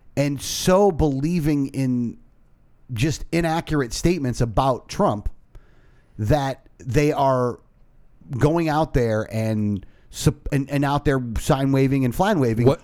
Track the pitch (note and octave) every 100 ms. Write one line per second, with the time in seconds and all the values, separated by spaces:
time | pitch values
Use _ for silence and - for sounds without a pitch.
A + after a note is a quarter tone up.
0 | - - C#3+ C#3 - - - F#3 G3+ D3
1 | C#3+ C3+ D3+ F3 D3+ D3 C3+ C3+ C3 B2
2 | A#2+ - - _ _ _ _ _ - A#2+
3 | D3+ - - E3 E3+ D#3+ D#3+ D3+ A#2+ -
4 | E3 F3+ C3 A2+ A#2 G#2 C3+ A#2+ - -
5 | F#3+ G#2 - - - - - - - -
6 | _ - G#2+ D3 C3+ B2+ - - C3 A#2
7 | D3 D3 C3+ B2+ B2 - _ _ - _
8 | - - - B2 C#3 E3+ D#3+ D3+ D#3 C3+
9 | A#2 A2 - A2+ A2 A2 G#2 G2+ - -
10 | - - D3+ - - C#3+ C#3 C#3+ C#3+ C#3+
11 | D3 C3+ B2 A2 - C3+ C#3 C3+ C3+ C#3
12 | B2+ A2+ F#3+ F#3+ B2 A2+ B2 D#3